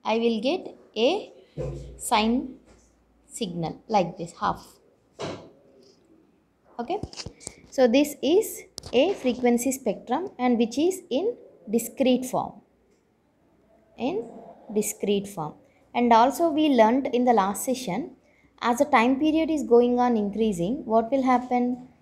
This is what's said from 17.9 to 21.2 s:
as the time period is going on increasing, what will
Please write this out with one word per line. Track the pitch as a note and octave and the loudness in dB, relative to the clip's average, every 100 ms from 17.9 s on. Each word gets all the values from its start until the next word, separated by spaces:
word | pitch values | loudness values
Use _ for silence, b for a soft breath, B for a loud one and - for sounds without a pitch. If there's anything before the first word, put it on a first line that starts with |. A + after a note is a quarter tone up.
| F#3 F4 - b b b b | -6 -8 -14 b b b b
as | A#3 A#3+ | -4 0
the | |
time | C#4+ B3 A#3 C4+ | 2 4 4 2
period | D#4 D#4 D#4 | 0 0 0
is | D#4 | -2
going | A3+ A#3 A#3+ B3 | 4 4 6 2
on | B3 A3+ | 2 0
increasing, | G3+ G3+ A3 F3 E3+ C#4+ | -2 -2 -2 0 -2 -4
what | - A3+ A3+ | 0 0 2
will | C4+ | 0